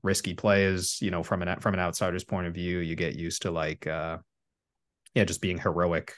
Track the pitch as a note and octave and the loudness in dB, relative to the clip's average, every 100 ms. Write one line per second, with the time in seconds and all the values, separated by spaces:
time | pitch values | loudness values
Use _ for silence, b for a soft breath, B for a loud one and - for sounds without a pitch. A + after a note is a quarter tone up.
0 | F#2+ F#2+ - F2 G#2+ G2 G2 F#2 F2+ - | 0 0 -2 0 4 6 6 2 -2 -2
1 | G2+ F2 D#2+ F#2 F2 F2+ A2 F#2+ F2+ - | -2 -2 -2 -2 -2 0 0 2 0 0
2 | F#2 F2+ - F#2 F2 F2 F2 F2+ E2+ E2 | -2 -2 -4 -4 -4 -4 -2 -2 -2 -2
3 | E2 D#2 E2+ - F#2 E2 D#2 D#2 D#2 D#2+ | -2 -2 -6 -4 -2 -2 -2 -4 -6 -4
4 | D#2+ D#2+ - _ _ _ _ _ _ _ | -4 -8 -12 _ _ _ _ _ _ _
5 | _ B2 F#2 - F#2+ E2+ F2+ E2 F2 E2 | _ 2 2 2 -2 0 0 2 2 2
6 | - | -2